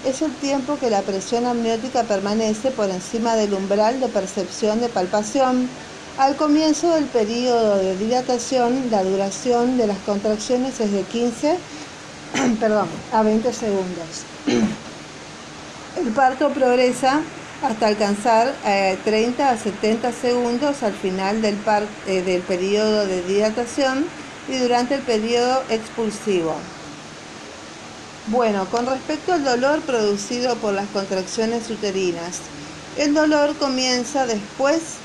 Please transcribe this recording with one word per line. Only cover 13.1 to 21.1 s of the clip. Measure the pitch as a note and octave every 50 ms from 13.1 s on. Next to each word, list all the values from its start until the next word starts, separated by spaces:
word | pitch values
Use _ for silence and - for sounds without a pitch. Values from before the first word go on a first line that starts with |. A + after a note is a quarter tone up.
a | A#3+ A3 G#3+
veinte | G#3+ A3 A3+ A3 B3
segundos. | A3+ - A#3+ G#3+ G3 F#3+ F#3 F3+ F3 E3+ E3 D#3+ D#3 - - - - - -
<clears throat> | - B2 A#2+ G#2+ F#2 - - - - - - - - - - - - - - - - - - - - - - - - - F#4
El | D#4+ A#3 G#3+
parto | C#4 C4 B3+ C4 B3+ D4+ C4+
progresa | C4 B3+ C4 B3 B3 B3+ B3+ B3 B3 - C#4 B3+ C4+ D#4 D#4+ - - - - - - -
hasta | D4+ C4 A3 A3 A3+ G#3+
alcanzar, | G#3 G#3 G#3 G3+ G3+ G3+ - B3 A3+ A3 A#3 C4+ C#4+ - -
eh, | G#3+ G3 G3 G3 F#3+ F#3+ F#3+ -
treinta | A3 G#3+ A3 A3+ B3 B3 D4+ C#4+ C4+
a | A#3+ A3
setenta | - G#3 F#3 - - G#3+ A3 A3 B3+ B3 A#3
segundos | - - A#3+ B3 B3 A#3+ A#3 A#3+ B3 D4 C#4+ C#4+ - B3
al | G#3 F#3+
final | - - F#3+